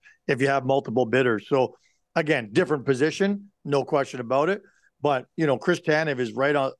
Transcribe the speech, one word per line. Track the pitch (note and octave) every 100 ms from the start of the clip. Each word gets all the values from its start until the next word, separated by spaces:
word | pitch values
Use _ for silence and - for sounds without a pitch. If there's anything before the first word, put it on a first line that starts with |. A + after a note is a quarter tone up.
| - _ -
if | B2+
you | C3+
have | C3+ C3
multiple | C3+ C3 A#2 A#2
bidders. | B2+ B2 G#2 -
So | C#3 B2 - _ _ _ E3
again, | D#3 C#3+ G#2+
different | A#2+ F3+ D3+ B2+
position, | B2+ D3+ - G3+ G3+ - _ C#3+
no | C#3+
question | B2+ D3 C3 B2+
about | A#2 C3+ D#3+
it. | G3+ - _ _ _
But, | D3 C3 - -
you | D#3
know, | B2
Chris | - F3
Tanev | - D#3 D#3 B2+
is | A#2
right | A2 C#3 C#3+
on, | C3+ -